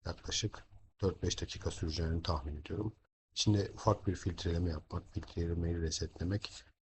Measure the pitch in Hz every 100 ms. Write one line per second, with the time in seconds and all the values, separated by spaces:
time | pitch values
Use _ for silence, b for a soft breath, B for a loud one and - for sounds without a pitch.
0 | 85 85 - - 107 - - - - -
1 | 95 - 90 - 85 - 87 - 85 78
2 | 82 82 82 78 71 73 - 85 107 -
3 | _ _ _ - - 104 95 - - 101
4 | - 90 95 82 90 85 87 78 - 87
5 | - 98 - - 85 85 85 85 80 -
6 | 82 - 87 101 - - - _